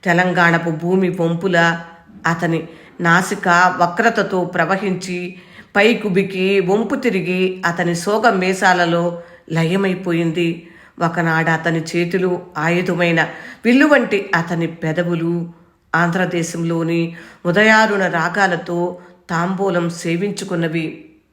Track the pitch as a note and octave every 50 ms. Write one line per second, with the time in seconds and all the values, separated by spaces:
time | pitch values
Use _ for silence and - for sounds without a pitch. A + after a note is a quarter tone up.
0 | - F#3+ E3+ F3 F3+ F3+ F3 F3+ F3 E3+ E3+ E3 E3+ E3+ D#3+ D3+ E3 E3+ F#3 F#3+
1 | F#3+ F3+ E3 - E3+ E3 E3+ E3+ F#3+ F#3+ E3+ E3+ E3+ E3+ E3 E3+ - - - -
2 | - - - - - E3 E3 E3+ F3 E3 E3 D#3+ D#3+ - - - - - - -
3 | F3 E3+ E3+ F3+ F#3 - G#3 G3 - F#3+ F3 F3 F3+ F#3 F3+ - F3 E3+ - -
4 | G3+ A#3 A3 A3 F#3+ - G3 F#3 F3 F3 - F3 E3 D#3 G3 F#3+ G#3 G3 F#3 F3
5 | - F#3 F3+ F3+ F3+ F3+ F3+ - - - - - - _ _ G3+ G3+ A3+ A#3+ -
6 | - G#3 F3+ F#3+ F#3+ F#3+ F#3+ F#3 F#3 F#3+ G3 G3 F3+ E3+ G3 A3 A3+ - - C4
7 | C4 A#3+ F#3+ F#3+ E3 E3+ F#3 F3+ F#3 F#3 F#3 - - E3+ E3+ F3 F3 F3 E3+ E3+
8 | - G3+ G#3 A3 A3+ A#3+ G3+ F#3+ F3+ F#3 F#3+ F#3+ G#3 F#3+ F3+ F3 F3 E3+ E3+ E3+
9 | E3+ F3 E3+ - - - - - _ - D#3+ E3 E3 D#3+ F3+ G3 G3 F#3+ F#3 F3
10 | F#3+ F#3 E3+ E3 E3+ E3 D#3 F3 E3+ E3+ E3+ E3+ - - - - - - _ -
11 | F3 E3 E3+ F3+ E3 E3 D#3+ D#3+ E3 E3 E3 D#3+ E3 F3 E3 E3 D#3+ - - E3+
12 | F3 E3+ F3+ F#3 F3+ F#3 F3+ F3 - - - D#3 D3+ E3 F3 F3 F3+ F3 F3 E3
13 | F3 E3+ E3+ E3 D#3 - - - - - - - _ A3+ A#3+ C4+ D4+ D4+ D4 C4
14 | A#3 - G#3+ G3 - - - E3+ E3 - F3 E3 E3 D#3+ - - - D#3+ D#3 F3
15 | F3 E3+ F3 E3 E3 E3+ F3 E3+ E3+ E3+ - - _ _ _ _ _ _ - D#3+
16 | F3 E3+ E3+ F#3 F#3 E3 D#3+ F3 E3 E3 - E3+ E3+ E3 E3+ E3 E3 E3 E3+ E3+
17 | E3 E3 E3 - - - - _ _ F3 E3+ G3+ G#3+ A3 A3 A3 A3 G#3+ G#3 G3
18 | F#3+ F3 E3+ E3+ D#3+ F3 F3 G#3 G3 F#3+ F3 E3 F3 - F3 F3 F3 F3+ F3+ -
19 | - - - _ _ - E3+ E3 F3 F#3 F#3+ F3+ G3 G3 F3+ F3 E3+ E3+ E3+ -
20 | - E3+ E3 E3+ G3 G3+ G3 - G3 F#3+ F#3 E3+ E3+ D#3+ D#3 E3 D#3+ D#3 - -
21 | - - _ _ _ _